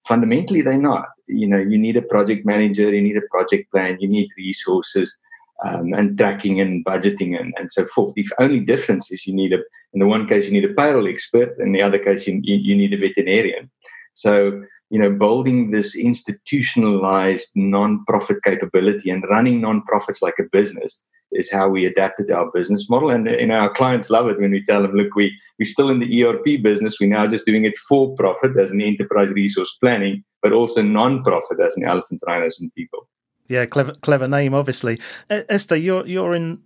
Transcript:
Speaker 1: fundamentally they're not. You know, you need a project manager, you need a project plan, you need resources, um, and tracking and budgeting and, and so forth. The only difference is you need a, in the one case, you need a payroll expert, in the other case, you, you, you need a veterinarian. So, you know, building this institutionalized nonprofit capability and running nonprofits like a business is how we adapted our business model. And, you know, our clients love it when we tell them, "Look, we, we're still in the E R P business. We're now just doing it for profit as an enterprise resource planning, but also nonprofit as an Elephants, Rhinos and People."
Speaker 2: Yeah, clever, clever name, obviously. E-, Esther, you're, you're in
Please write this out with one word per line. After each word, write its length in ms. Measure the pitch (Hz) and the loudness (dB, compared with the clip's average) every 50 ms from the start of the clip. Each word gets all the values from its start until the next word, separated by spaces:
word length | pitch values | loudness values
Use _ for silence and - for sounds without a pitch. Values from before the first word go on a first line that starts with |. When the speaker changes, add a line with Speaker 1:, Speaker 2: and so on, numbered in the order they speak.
| _ | _
Speaker 1:
fundamentally 540 | - 233 - 233 113 120 156 180 - 202 160 | 0 0 2 2 2 0 0 0 0 0 0
they're 160 | 135 131 131 | 2 2 0
not. 260 | 139 143 143 117 80 - - - _ _ | 2 2 0 -2 -2 -6 -10 -18 _ _
You 220 | - 107 110 107 98 | -6 -4 -2 0 2
know, 80 | 101 | 2
you 200 | 98 95 101 110 | 2 2 2 2
need 200 | 107 110 113 113 | 2 2 2 0
a 40 | 120 | 0
project 440 | - - - 104 101 104 110 101 101 | 0 2 0 0 2 2 -2 -2 0
manager, 500 | 107 104 104 107 104 98 101 104 104 101 | 0 2 2 2 2 2 2 2 2 2
you 60 | 101 | 2
need 160 | 101 104 104 | 2 2 0
a 100 | 107 101 - | -2 -4 -2
project 400 | - 90 92 - 101 101 - _ | -2 -2 0 0 -2 -2 -2 _
plan, 280 | - 95 92 92 92 92 | -2 -2 -2 -2 -4 -4
you 80 | 98 | -2
need 220 | 98 104 104 98 101 - | -2 0 0 -2 -4 -6
resources, 760 | - 95 92 90 - - 95 92 92 82 - - 98 90 - - _ _ _ - _ _ _ _ - - | -12 -10 -10 -10 -6 -2 -2 -2 -2 -2 -2 -4 -4 -4 -4 -8 _ _ _ -20 _ _ _ _ -10 -8
um, 260 | - 87 85 85 87 | -8 -6 -6 -4 -4
and 260 | - 104 104 101 101 | 0 0 0 0 2
tracking 440 | 98 110 101 98 101 - 98 95 95 | 0 0 0 0 -2 -2 -2 0 0
and 240 | 98 95 92 87 82 | 0 0 -2 -4 -4
budgeting 520 | 92 95 92 92 101 101 - 98 90 90 | -2 -4 0 0 -2 -2 -2 -4 -4 -4
and, 160 | 85 82 82 82 | -6 -6 -8 -8
and 120 | - 95 90 | -10 -12 -6
so 160 | - 95 90 | -4 -4 -4
forth. 260 | - - 131 101 104 - | 0 0 -2 -2 0 -4
The 120 | 107 98 - - - | -6 -6 -4 0 2
only 220 | 127 139 143 120 | 2 2 2 0
difference 500 | 98 - 123 131 - - 101 90 - - | 2 0 0 0 2 -2 -2 -2 -2 -10
is 160 | 95 - - | -12 -10 -8
you 60 | 98 95 | -6 -2
need 180 | 95 95 90 | -2 0 0
a, 60 | 92 92 - - _ - _ _ | 0 -2 -2 -8 _ -20 _ _
in 80 | - 98 | -2 2
the 80 | 98 | 2
one 180 | 101 107 110 - | 2 2 0 0
case, 180 | - 214 202 202 | 2 2 2 2
you 60 | - | 2
need 120 | 101 101 95 | 2 2 2
a 100 | 98 - | 2 2
payroll 360 | 143 143 151 143 127 101 92 | 2 2 4 4 2 2 0
expert, 500 | 87 - - - - 117 120 120 - - | -4 -6 -6 0 2 2 2 2 -2 -4
in 140 | 98 98 98 | -2 0 2
the 80 | 95 | 2
other 180 | 101 101 98 101 | 2 2 2 2
case, 260 | - 101 98 95 - | 2 2 0 0 0
you, 140 | 98 92 101 | -4 -4 -2
you, 140 | - 101 101 | 0 0 0
you 220 | 101 101 98 101 | 0 2 2 2
need 160 | 101 98 98 101 | 2 2 2 0
a 40 | |
veterinarian. 720 | 101 98 95 - 101 87 - 98 113 - - - - 135 131 _ _ _ - - - - _ _ | 0 -2 0 0 0 0 2 2 2 2 0 -4 -8 -12 -18 _ _ _ -20 -20 -20 -20 _ _
So, 500 | - - 107 104 101 101 98 101 101 101 - _ _ _ _ | -2 2 4 4 4 4 2 -2 -6 -14 -20 _ _ _ _
you 80 | 107 | 0
know, 140 | 107 104 101 | 2 2 2
building 600 | 101 101 104 104 113 131 127 131 127 123 117 107 | 2 2 2 2 2 2 2 0 2 2 0 0
this 220 | 110 107 101 - - | 0 -2 -2 -2 -4
institutionalized 1600 | - 117 120 120 - - - - - _ - 143 139 120 - - 120 110 107 - 95 95 - 95 95 95 95 - 90 - - _ | -2 0 0 0 -2 -6 -12 -12 -12 _ -4 -2 -2 -2 0 0 0 2 2 2 2 2 2 0 2 2 0 0 -2 -6 -4 _
nonprofit 800 | 101 98 98 98 101 104 107 107 104 - - 107 104 - - 101 - - | -2 0 2 2 2 2 2 0 -2 -2 -2 -2 -2 0 -2 -4 0 0
capability 640 | 101 95 - 95 90 - 92 95 104 101 101 - 92 | 0 0 0 -4 0 0 2 2 2 0 0 -4 -4
and 160 | 90 95 95 92 | -4 -4 -2 0
running 300 | 104 110 120 127 120 117 | 2 2 4 2 2 2
nonprofits 640 | 113 110 110 104 - - 107 101 - - - - | 0 0 0 -2 0 0 -2 -2 -2 -4 -4 -2
like 140 | - 87 - - | -2 -2 -2 -4
a 40 | - - - | -4 2 2
business 480 | - - - 90 - - - - _ _ _ _ _ _ _ - | 2 2 2 -4 -10 -10 -10 -10 _ _ _ _ _ _ _ -6
is 180 | 95 90 - | -4 -4 -2
how 160 | 98 98 95 | -2 0 0
we 180 | 98 95 95 92 | 0 2 0 0
adapted 460 | 92 87 98 95 95 - - 101 101 | 0 2 0 0 0 -2 -6 -2 -2
our 180 | 87 87 85 82 - | 0 0 0 -2 -2
business 360 | 90 87 92 104 98 101 - | -4 0 0 -2 -2 0 0
model. 200 | 120 127 151 147 | 0 0 2 2
And, 200 | 123 117 110 113 | 0 0 0 -2
you 180 | 120 120 120 | -2 0 0
know, 80 | 113 110 | 0 2
our 180 | 110 104 101 - | 2 0 0 0
clients 360 | - 131 127 123 117 104 - | 0 0 2 2 -2 0 2
love 200 | 127 113 123 117 | 2 2 2 2
it 100 | 101 - | 0 0
when 120 | 101 98 | 0 0
we 120 | 98 98 101 | 0 0 0
tell 180 | - 104 101 | 2 2 2
them, 120 | 101 95 98 | 2 2 2
"Look, 200 | 101 101 101 - | 0 0 0 2
we, 240 | 104 101 101 101 - _ _ _ - | 0 0 0 0 -8 _ _ _ -6
we're 60 | 110 | -6
still 240 | - - - 139 139 | -2 0 2 2 2
in 100 | 131 123 | 2 0
the 60 | 120 - 117 | 0 0 2
E 60 | 120 120 | 4 4
R 140 | 117 110 | 4 2
P 180 | - - 147 147 | 0 0 0 0
business. 460 | 135 104 107 104 101 107 107 104 - | 2 2 2 2 2 0 -4 -2 0
We're 80 | 104 101 | 0 2
now 180 | 104 107 104 | 2 2 2
just 180 | 104 113 107 - | 0 0 -2 0
doing 200 | 113 107 110 110 | 0 2 2 2
it 100 | 107 104 | 0 -2
for 400 | - - - 143 139 135 135 135 | -4 0 2 2 2 2 0 0
profit 420 | - 101 95 90 - 131 131 131 | 0 0 0 2 0 -2 2 2
as 140 | 98 98 95 | 2 2 2
an 80 | 98 101 | 0 -2
enterprise 520 | 104 107 104 101 101 - - 104 98 95 | 0 0 0 -2 -2 0 2 2 2 2
resource 440 | 98 101 98 101 101 95 92 - - _ | 2 0 0 0 0 -2 -4 -4 -2 _
planning, 420 | - 127 120 104 98 98 101 101 - _ _ _ | 2 2 2 2 -2 -4 -4 -6 -10 _ _ _
but 120 | - 104 107 | 0 2 4
also 280 | 113 117 113 117 117 | 4 2 2 0 0
nonprofit 800 | 107 104 107 107 117 127 135 127 127 101 92 82 - - - - | 2 2 2 2 2 2 0 0 0 0 0 0 -2 -4 -2 0
as 140 | - - - | 0 0 0
an 80 | 92 - | -2 -2
Elephants, 400 | 87 90 90 - - - - - | -2 -2 -2 -2 -6 -12 -8 -6
Rhinos 320 | 85 87 87 85 82 - - | -4 -2 -2 -2 -4 -4 -6
and 120 | 87 82 _ | -14 -14 _
People." 340 | - - - - - - _ _ _ _ _ _ _ _ - | -14 -14 -12 -14 -18 -18 _ _ _ _ _ _ _ _ -4
Speaker 2:
Yeah, 160 | 127 127 120 | -2 -2 -2
clever, 260 | 117 - 143 135 131 147 | 0 -2 -2 -2 -2 -6
clever 340 | _ - - 147 135 131 131 | _ 0 0 0 0 0 -2
name, 240 | 143 143 143 135 135 | 0 0 0 0 0
obviously. 480 | 143 143 135 127 - - 120 113 113 - - - - - _ | 0 -2 -2 -4 -4 -4 -4 -4 -6 -8 -18 -18 -20 -8 _
E-, 140 | 208 214 - - | -6 -6 -2 -2
Esther, 260 | 208 202 202 - 170 | -2 -2 0 0 -2
you're, 320 | 156 165 185 185 185 - | 0 0 -2 -2 -2 -4
you're 260 | - 180 185 185 175 175 | -4 -6 -4 -2 -2 -2
in 280 | 170 165 165 170 - _ | -2 -4 -6 -8 -10 _